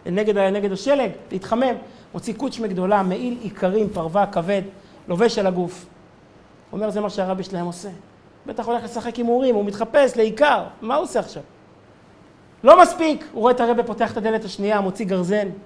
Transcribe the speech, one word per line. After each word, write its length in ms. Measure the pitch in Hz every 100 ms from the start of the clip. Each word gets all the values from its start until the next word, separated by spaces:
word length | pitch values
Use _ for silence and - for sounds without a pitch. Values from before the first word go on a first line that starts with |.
| -
נגד 300 | 180 214 202
ה-, 140 | 190
נגד 220 | 202 196
השלג, 380 | 190 269 277 226 156 -
להתחמם, 420 | 185 - 226 170 104 - - -
מוציא 200 | - -
קוצ'מה 320 | 208 269 - 220
גדולה, 360 | 180 185 208
מעיל 360 | 185 196 247 240
איכרים, 440 | 214 - 185 208 208
פרווה, 380 | 190 160 185 196
כבד, 360 | 196 170 202 196 - - - -
לובש 300 | 175 233 233
על 80 | 190
הגוף. 400 | 180 175 - - - - - - - - - -
הוא 100 | 190
אומר, 100 | 214
"זה 100 | 202
מה 100 | 208
שהרבי 320 | 202 185 190
שלהם 240 | - 180 175
עושה. 220 | 170 202 175 - - - - -
בטח 200 | 226 220
הולך 180 | 233
לשחק 300 | 220 240 233
הימורים, 400 | 233 233 240 262
הוא 100 | 214
מתחפש 520 | 208 202 226 294 262 233
לאיכר, 480 | 220 220 294 226 175 -
מה 120 | 220
הוא 80 | 277
עושה 180 | 349 233
עכשיו?" 220 | - 151 - - - - - - - - - - - -
לא 180 | 233 359
מספיק, 420 | 339 - 320 294 -
הוא 80 | -
רואה 120 | 226
את 80 | 247
הרבי 220 | 240 226
פותח 300 | 226 208 220
את 40 | 233
הדלת 280 | 214 220
השנייה, 360 | 214 - 202 208
מוציא 260 | 190 185 202
גרזן 420 | 190 175 208 196 175